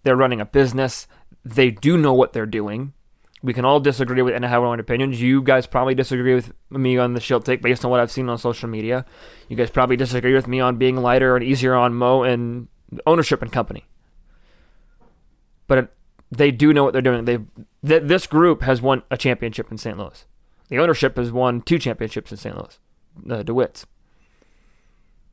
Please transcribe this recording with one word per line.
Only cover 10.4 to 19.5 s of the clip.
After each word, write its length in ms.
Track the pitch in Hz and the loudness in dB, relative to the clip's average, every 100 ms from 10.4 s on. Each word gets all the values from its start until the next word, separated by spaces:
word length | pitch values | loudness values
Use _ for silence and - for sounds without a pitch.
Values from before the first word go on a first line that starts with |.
| 120 | 0
me 140 | 127 | -2
on 160 | 127 120 | 0 0
being 200 | 127 127 | 0 0
lighter 400 | 123 127 131 127 | 2 2 4 2
and 80 | |
easier 300 | 123 135 127 | 0 0 2
on 200 | 127 120 | 2 2
Mo 280 | 120 123 131 | 2 2 2
and 460 | 127 120 120 120 120 _ - 120 - | 2 0 -4 -8 -12 _ -20 -6 2
ownership 340 | 165 151 139 | 2 2 -2
and 100 | 123 | -2
company. 360 | 127 110 101 _ _ _ _ _ _ _ _ _ _ _ _ _ _ _ _ _ _ - | -6 -6 -10 _ _ _ _ _ _ _ _ _ _ _ _ _ _ _ _ _ _ 0
But 120 | 131 | 2
it, 140 | 123 _ _ _ - | 0 _ _ _ -12
they 180 | 120 143 | 0 2
do 220 | 120 151 | 4 4
know 100 | 147 | 6
what 100 | 139 | 4
they're 80 | 131 | 2
doing. 240 | 127 120 | 2 0
They, 140 | 117 120 107 - - _ 139 | 0 -4 -4 -20 -20 _ 2
th-, 160 | 156 | 2
this 240 | 143 185 - | 4 0 2
group 360 | 151 175 156 | 2 4 2
has 200 | 127 127 | 0 0
won 220 | 127 131 - | 0 -2 -2
a 60 | 127 | -4
championship 540 | 135 120 117 | -2 -2 -4